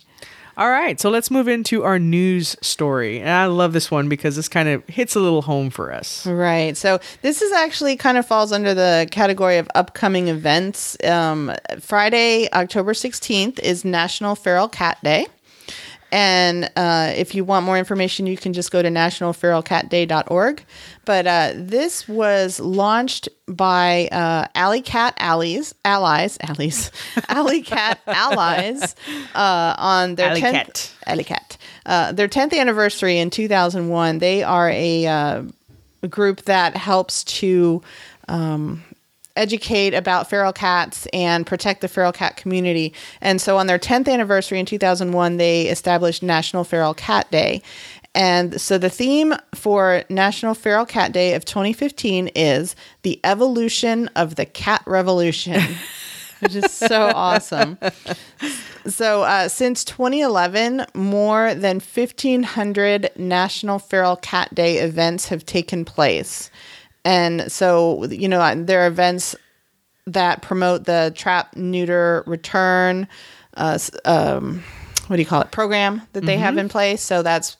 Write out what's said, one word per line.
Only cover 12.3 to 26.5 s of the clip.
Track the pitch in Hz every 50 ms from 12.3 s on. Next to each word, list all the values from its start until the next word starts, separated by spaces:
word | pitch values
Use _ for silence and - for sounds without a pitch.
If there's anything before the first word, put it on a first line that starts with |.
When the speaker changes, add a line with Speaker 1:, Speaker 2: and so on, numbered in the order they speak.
| 226 226 226 - -
Speaker 2:
October | 180 180 180 - 214 185 202 226
sixteenth, | - - 254 - - - - 226 196 190 233 262 -
is | - 170 180 175 -
National | 190 180 170 165 180 - - 208 202 208
Feral | - - 190 180 180 202 226
Cat | - - 175 165 - - -
Day. | 143 151 202 320 - _ _ _ _ _ - - - - - - - - - _ _
And, | - 202 202 190 185 180 180 175 175 175 170 - - -
uh, | 175 170 165 165 160 151 - -
if | 180 - -
you | 196 190
want | 185 196 185 180
more | 185 190 185
information, | 185 - 208 196 185 185 - - 196 185
you | 185 185
can | - 190 180
just | 180 175 -
go | - 180
to | 175 170
national | 170 165 165 175 - - 180 170 170
feral | - - 175 170 160
cat | 160 - 185 165 - -
day | 175 175 170
dot | 165 160 156 - -
org. | 165 180 202 254 302 - - _ - - - - - - -
But, | - 202 185 175 180
uh, | 175 170 156 131 -
this | - 180 185 214 254 302 349 - - - -
was | 214 220 220 208 202 196 190 185 185 -
launched | 107 175 185 196 196 208 220 233 247 262 - - - - - _ _
by, | - 190 170 190 185 180 180 180 175 175 175 175 - -
uh, | 175 170 165 165 160 - - -
Alley | 185 180 196 214 262
Cat | 254 - - 233 233 247 - -
Allies, | - 175 165 165 165 170 170 247 302 - - _ -
Allies, | 202 202 202 190 165 151 156 170 208 - -
Allies, | - 151